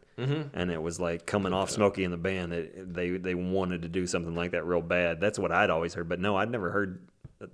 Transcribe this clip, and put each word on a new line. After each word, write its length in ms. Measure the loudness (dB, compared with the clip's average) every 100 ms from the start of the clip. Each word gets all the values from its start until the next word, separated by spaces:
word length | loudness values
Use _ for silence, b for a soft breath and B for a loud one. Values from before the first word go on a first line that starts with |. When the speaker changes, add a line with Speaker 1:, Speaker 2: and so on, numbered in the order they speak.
| _ -6
Speaker 1:
Mm-hmm. 300 | -2 -2 -4
Speaker 2:
And 180 | -2 -2
it 100 | 0
was, 180 | -4 -2
like, 240 | -2 -2
coming 300 | 0 0 2
off 140 | 2 0
Speaker 1:
Okay. 80 | 4
Speaker 2:
Smokey 280 | 4 4
and 80 | -2
the 60 | 0
Bandit, 760 | -2 -2 -2 -4 -6 -10 -8
they, 200 | -4 -2 -2
they 180 | -2
wanted 460 | -2 0 0 0 -2
to 60 | -2
do 180 | -2 0
something 280 | -2 -2
like 160 | -2 0
that 140 | -2 2
real 160 | 0
bad. 380 | 2 2 4 2
That's 160 | 0 2
what 120 | 2
I'd 180 | 4 6
always 240 | 4 0
heard, 120 | -4 -4
but 120 | 0
no, 160 | 2 2
I'd 140 | 0
never 200 | -2 0
heard 300 | 0 -2 -6 -16 _ -20 -18 -14